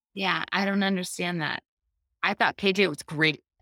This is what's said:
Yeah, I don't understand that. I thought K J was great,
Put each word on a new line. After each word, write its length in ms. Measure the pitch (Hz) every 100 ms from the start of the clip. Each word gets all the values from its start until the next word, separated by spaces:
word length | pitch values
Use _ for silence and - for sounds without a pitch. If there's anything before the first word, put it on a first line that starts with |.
| _
Yeah, 300 | 196 190 165 -
I 120 | 185
don't 200 | 196 196
understand 560 | 196 190 180 - 175 175
that. 220 | 147 - - _ _ _ _ _
I 120 | 175
thought 220 | 208 214 -
K 160 | 196
J 140 | 190 190
was 160 | 147
great, 400 | - 151 156 151 _ _